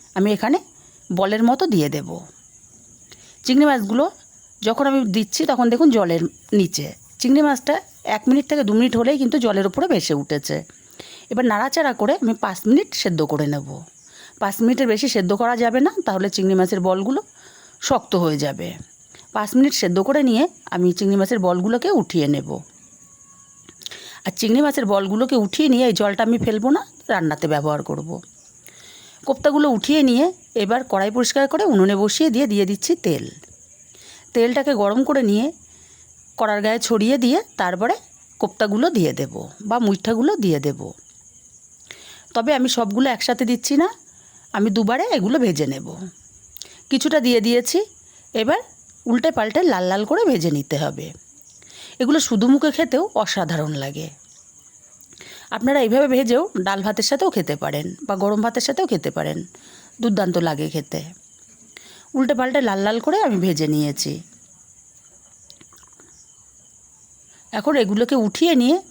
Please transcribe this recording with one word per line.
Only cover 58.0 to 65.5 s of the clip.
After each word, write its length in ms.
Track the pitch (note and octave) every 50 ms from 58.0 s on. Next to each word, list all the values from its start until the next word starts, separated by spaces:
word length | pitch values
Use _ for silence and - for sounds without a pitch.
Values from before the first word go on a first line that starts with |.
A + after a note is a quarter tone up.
| D4
বা 80 | - G3
গরম 240 | F#3+ G3+ G3+ G#3 G#3+
ভাতের 220 | G#3+ A#3 A#3 B3+ -
সাথেও 200 | - C4+ - F#4+ -
খেতে 220 | A3 D#3+ - C#3+
পারেন, 260 | - - D2+ D#3 D#3 D3 - - - - - - - - - - - -
দুর্দান্ত 360 | A#3 A#3 G3+ G#3+ G3 F3+ F3 F3
লাগে 300 | E3+ D#3+ D3+ C#3+ D3+ D#3
খেতে। 300 | - D#3 - - D#3+ D#3 D3+ E3 F3+ - - - - - - - - - - - _ - - - - - - - -
উল্টে 200 | C4 C4 A#3+ C#4+
পাল্টে 240 | A#3 B3+ C4 B3 C#4+
লাল 180 | B3+ A3 G3 G3 G3
লাল 140 | G#3 A3 A#3
করে 180 | - D4+ F4 G#4+
আমি 160 | G#4+ C#4 G#3 F#3
ভেজে 300 | F3 F#3+ E3 D3 D#3 D3+
নিয়েছি। 460 | D3+ D3+ D3 D3 C#3+ - - D3 C#3+ E3 - - - - - - - - - - - - - - - - - - - - - - - - - -